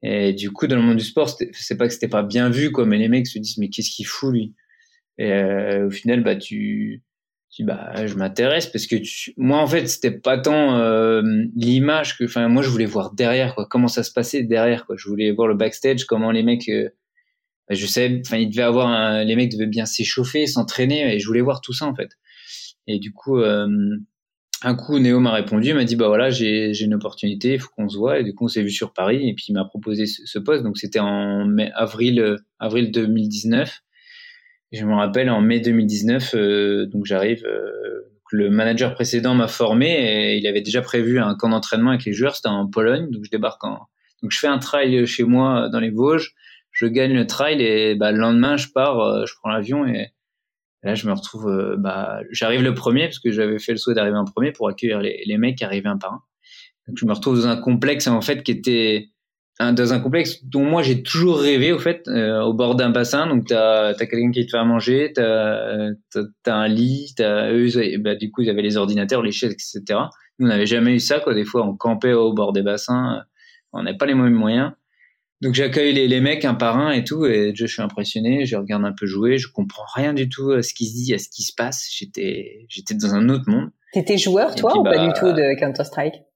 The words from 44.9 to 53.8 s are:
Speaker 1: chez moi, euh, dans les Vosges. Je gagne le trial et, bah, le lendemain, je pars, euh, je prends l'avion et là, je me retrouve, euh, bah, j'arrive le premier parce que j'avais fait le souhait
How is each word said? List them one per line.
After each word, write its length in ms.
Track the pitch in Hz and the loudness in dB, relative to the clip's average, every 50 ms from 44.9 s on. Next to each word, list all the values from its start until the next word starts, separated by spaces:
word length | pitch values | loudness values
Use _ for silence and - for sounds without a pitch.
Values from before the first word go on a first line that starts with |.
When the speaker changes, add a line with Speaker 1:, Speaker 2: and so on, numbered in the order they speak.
| 127 127 120 | 2 2 2
Speaker 1:
chez 180 | 120 - - 120 | 0 0 0 2
moi, 420 | 113 123 127 131 135 131 120 117 | 4 4 4 4 4 2 0 0
euh, 20 | 113 | -2
dans 120 | - 117 | -2 -2
les 100 | 110 113 | -2 -2
Vosges. 440 | 107 110 123 143 156 160 156 - _ _ _ - - _ _ _ _ | 0 0 2 2 2 2 0 -4 _ _ _ -20 -20 _ _ _ _
Je 140 | - - | -2 -2
gagne 260 | 117 113 127 131 131 135 | 0 2 2 2 2 2
le 140 | 127 117 | 2 0
trial 340 | 101 - - 135 151 156 147 | 0 -2 -2 0 0 2 2
et, 340 | 123 113 110 110 107 107 104 | 2 2 2 2 2 2 2
bah, 160 | 104 104 107 | 2 2 2
le 80 | 107 107 | 2 2
lendemain, 380 | 113 113 117 117 120 139 147 | 2 4 4 4 4 4 2
je 120 | 143 131 - _ | 0 -2 -2 _
pars, 280 | 131 131 143 135 117 | 0 0 2 2 2
euh, 260 | 107 107 107 107 107 | 0 0 0 0 -2
je 80 | - - _ | -6 -8 _
prends 120 | _ 113 | _ -4
l'avion 360 | 107 110 101 107 135 147 143 | -4 -4 -2 -2 -2 -2 0
et 260 | 127 120 110 107 117 _ _ _ _ _ _ _ _ _ _ _ _ _ _ - | -2 -2 -4 -6 -8 _ _ _ _ _ _ _ _ _ _ _ _ _ _ -6
là, 120 | 98 107 | -4 -4
je 120 | 104 107 | -2 -2
me 60 | 107 98 | -2 -4
retrouve, 360 | 98 - - - 113 110 104 | -4 -4 -12 -14 -8 -4 -2
euh, 280 | 98 95 98 98 101 | -2 -2 -2 0 0
bah, 440 | 98 101 98 92 95 101 101 107 107 107 - | 0 0 0 -2 -4 -4 -6 -6 -8 -10 -10
j'arrive 320 | - - 117 113 120 131 127 | -6 -2 0 0 2 2 2
le 120 | 131 120 | 2 0
premier 300 | - - 123 117 135 160 | 0 0 2 2 2 2
parce 140 | 165 156 - | 0 -4 -4
que 120 | - 120 | -2 -2
j'avais 280 | 107 107 110 107 107 107 | 0 2 0 0 0 -2
fait 140 | - - 117 | -2 -4 -4
le 60 | |
souhait 160 | 107 | -2